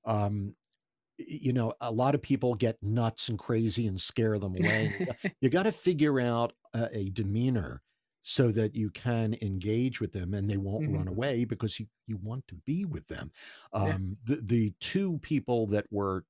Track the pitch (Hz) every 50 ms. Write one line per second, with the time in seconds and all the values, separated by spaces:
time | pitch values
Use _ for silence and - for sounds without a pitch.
0 | _ 110 110 104 104 101 104 104 98 101 - _ _ _ _ _ _ _ _ _
1 | _ _ _ - - - 147 143 110 127 123 127 113 113 - _ 123 120 110 113
2 | 123 135 143 131 - - 139 - - 123 120 101 123 113 113 _ - 104 110 123
3 | 117 113 - - - - 113 98 - - 120 113 113 110 - 120 117 107 95 92
4 | - - - - 113 110 107 104 101 95 92 90 - - 110 110 110 104 101 -
5 | 180 127 - - - 196 - _ - 131 139 175 196 220 - - - 185 180 143
6 | 156 151 139 131 123 120 117 117 120 120 - _ _ _ - 117 117 113 - 110
7 | 98 98 95 110 107 98 101 113 123 131 127 110 82 71 64 67 _ _ _ _
8 | _ _ _ _ _ - - - 131 117 104 113 110 107 - 117 110 101 - -
9 | - 127 120 113 113 107 117 - 110 101 95 92 87 104 107 117 123 131 123 -
10 | 110 87 - 98 90 87 101 101 98 104 101 101 98 98 101 - 156 147 98 98
11 | 92 92 90 104 123 143 131 117 120 107 113 - - 107 - - 110 - _ _
12 | _ - 110 95 92 107 117 131 - - - 82 _ - 151 180 202 175 147 -
13 | - - - - - 80 _ - - - - - - - - 104 101 101 98 95
14 | 95 92 101 - 113 110 143 - 110 98 120 117 110 104 92 _ - - - 190
15 | 196 190 165 147 - - 156 135 - - 123 117 113 101 104 104 101 - 104 101
16 | 101 98 95 92 - _